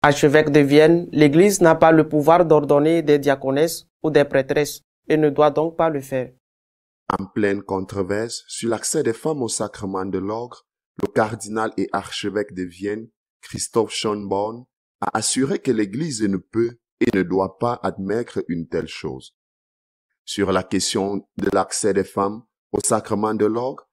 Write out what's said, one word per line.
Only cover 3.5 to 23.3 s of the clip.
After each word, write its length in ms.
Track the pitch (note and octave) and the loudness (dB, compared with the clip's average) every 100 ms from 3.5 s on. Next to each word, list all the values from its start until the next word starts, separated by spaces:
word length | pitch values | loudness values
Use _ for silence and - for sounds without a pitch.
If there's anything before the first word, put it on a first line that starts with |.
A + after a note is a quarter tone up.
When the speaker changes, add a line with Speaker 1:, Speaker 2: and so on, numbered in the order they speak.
| C3+ E3 - _ _ | 0 0 -2 _ _
Speaker 1:
ou 60 | D#3 | 0
des 140 | D3 | 2
prêtresses 580 | C#3+ C#3 C3+ D3 C#3+ - _ _ _ | 4 0 0 -2 -2 -6 _ _ _
et 80 | D#3 | 2
ne 140 | D3+ | 2
doit 200 | C#3 D3+ | 4 2
donc 260 | C#3 D#3+ E3 | 2 -4 -2
pas 140 | E3 | -2
le 100 | C#3+ | -2
faire. 300 | C3 C3 B2 _ _ _ _ _ _ _ _ - | -6 -8 -8 _ _ _ _ _ _ _ _ -6
Speaker 2:
En 60 | |
pleine 360 | G2 - G2+ G2+ | -4 -2 -2 -2
controverse 840 | - F#2+ F#2+ G2+ F#2 G2+ A#2 - _ | -4 -6 -6 -6 -4 -4 -6 -10 _
sur 240 | - A2+ | -8 -4
l'accès 320 | G#2+ - D#3+ | -4 -4 -2
des 120 | A#2+ | -2
femmes 280 | A2 D#3 D3+ | -2 -6 -4
au 60 | A#2 | -6
sacrement 580 | - G#2 - G2 F#2+ F#2+ | -6 -8 -8 -8 -6 -4
de 120 | F#2+ | -6
l'ordre, 460 | F#2+ A2 A#2+ - _ _ _ - | -4 -8 -10 -18 _ _ _ -8
le 60 | - | -4
cardinal 640 | - G#2+ A2+ G#2 A2 A2 - | -2 -2 -4 -8 -6 -4 -4
et 120 | G2 | -6
archevêque 600 | G2 - - G#2 G2 G2+ | -6 -8 -8 -6 -4 -6
de 80 | F2+ | -8
Vienne, 460 | F#2 F2 G2+ G#2+ A2+ _ _ _ | -10 -8 -8 -8 -12 _ _ _
Christoph 500 | - A2 - A#2 G#2 | -16 -12 -4 -2 -2
Schönborn, 760 | - A2 G#2 G2+ G2 G#2 A#2 B2+ _ _ _ | -4 -6 -6 -4 -4 -4 -8 -18 _ _ _
a 180 | G2+ A2+ | -6 -4
assuré 400 | - - C3+ G3 | -4 -2 -2 -2
que 140 | - | -2
l'Église 500 | A2 G#2 A2 E3 A#2 | -2 -2 -4 -8 -4
ne 140 | G#2+ F#2+ | -4 -4
peut 420 | _ A2+ A#2 A#2+ _ _ | _ -4 -4 -6 _ _
et 160 | B2+ G#2 | -2 0
ne 80 | |
doit 340 | F2 F#2+ F#2+ - | 0 -2 -2 -4
pas 220 | A#2+ A#2+ | -4 -4
admettre 640 | G2 F#2+ G2 A2 A#2 - F2+ | -6 -6 -6 -4 -4 -8 -6
une 220 | E2+ D#2+ | -8 -6
telle 200 | E2+ D#2+ | -6 -6
chose. 460 | - D#2+ C2 - _ _ _ _ _ _ _ _ _ | -10 -10 -10 -16 _ _ _ _ _ _ _ _ _
Sur 280 | - - F#2+ | -14 -4 0
la 100 | F#2 | 0
question 640 | F#2 G2 - A2 G2 G2 - - | 0 -4 -2 -2 -2 -6 -10 -4
de 140 | G2 | 0
l'accès 420 | - G#2+ - G#2+ | 0 -2 -2 0
des 100 | F#2+ | 0
femmes 380 | F#2+ - G2 A2 _ _ _ | -2 -2 -4 -4 _ _ _
au 80 | G#2 | -4
sacrement 560 | - A2 - G2+ G#2+ | -2 -2 -2 -4 -2